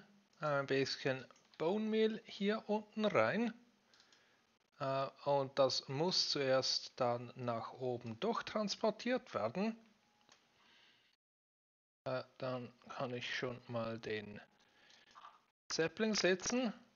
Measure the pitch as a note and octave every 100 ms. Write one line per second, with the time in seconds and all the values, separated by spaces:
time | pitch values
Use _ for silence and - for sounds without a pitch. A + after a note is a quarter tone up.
0 | - - _ _ D3+ C#3+ C#3 C3+ C3 -
1 | C#3+ C3 B2 - _ - D#3 G#3+ A3 A3
2 | A3 A3 - - G3+ A3 - G#3+ G#3+ -
3 | G#3+ D3 A2 F3 A#3 - - _ _ -
4 | - - _ _ _ _ _ _ C3+ C3+
5 | C3+ - C#3+ C#3+ C3+ C#3 C3+ - - C3+
6 | F3 - - D3 C3+ C3 B2+ - - -
7 | B2 A#2+ A#2+ - B2 A#2 - - B2+ A#2
8 | A#2 A2 G#3 A3+ - A3 G#3 - A3+ G#3+
9 | A#3+ B3+ - - A2 F3+ A3 A3+ - _
10 | _ _ _ - _ _ _ - - _
11 | _ _ _ _ _ _ _ _ _ _
12 | - B2+ - _ C3 B2+ A#2+ - - -
13 | C3 B2 - - B2+ A#2+ - A#2+ A2+ A2+
14 | - G#2+ G#2 G#2 - _ _ _ - -
15 | - - - - _ _ _ - D#3+ -
16 | A3 G3+ F3+ F#3 - B3 B3 - -